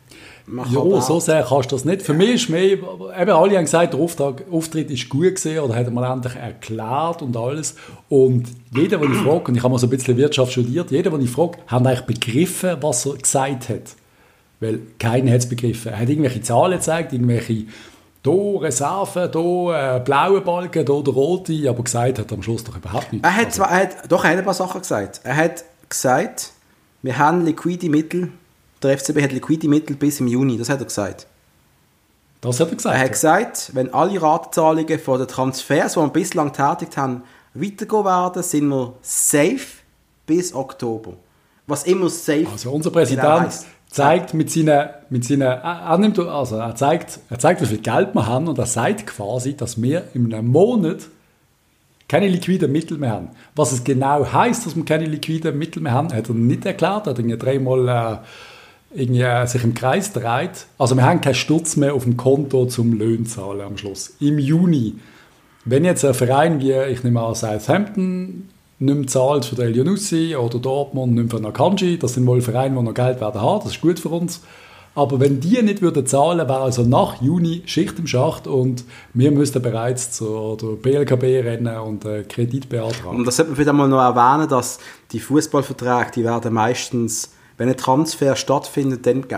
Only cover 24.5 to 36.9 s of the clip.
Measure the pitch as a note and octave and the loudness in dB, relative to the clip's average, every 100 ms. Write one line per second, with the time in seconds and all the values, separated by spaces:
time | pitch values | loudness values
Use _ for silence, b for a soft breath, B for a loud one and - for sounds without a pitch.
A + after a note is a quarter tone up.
24.5 | F#3 F3+ F#3 - A#2+ G2 - - C#3+ E3+ | -2 -4 -6 -4 -4 -4 -10 -4 0 0
25.5 | - - _ - - C3 C3 A#3 - - | -2 -16 _ -10 -2 2 2 0 -6 -12
26.5 | _ b b b _ C3 B2 D3 F3 E3 | _ b b b _ -6 2 2 4 0
27.5 | D3+ F3 F3 F3 D3 D#3 F3 E3+ - _ | 0 -4 -4 0 0 0 -4 -6 -10 _
28.5 | _ _ - C#3 C#3 - D3+ C#3 B2+ - | _ _ -4 0 0 0 0 0 -2 -2
29.5 | D#3+ D#3+ D3+ D#3 C3+ C#3+ C#3+ B2 B2 C#3 | 0 2 2 0 -2 -2 0 0 2 0
30.5 | A2+ A#2 C#3 A2+ - F#2+ - - _ _ | 0 -2 -4 -4 -6 -6 -8 -18 _ _
31.5 | _ _ _ _ _ _ _ _ _ A#2+ | _ _ _ _ _ _ _ _ _ -4
32.5 | B2 - - A3 C3 C3 - D#3 F3+ A#3+ | 0 0 -2 -2 0 0 2 4 4 2
33.5 | - - C3 B2+ - F3+ G3 D#3 E3 - | -6 -8 -4 -2 2 0 2 2 2 0
34.5 | - D#3+ D#3+ D#3+ D#3 - B2+ B2+ - C3 | 2 2 2 0 -2 0 -2 -2 -2 -2
35.5 | C3 - D3 G#3 F3+ D3 D#3+ F#3 F3 D3 | -2 0 0 0 2 2 2 0 0 -2
36.5 | C#3 C#3+ F3 D#3+ | 0 0 0 -6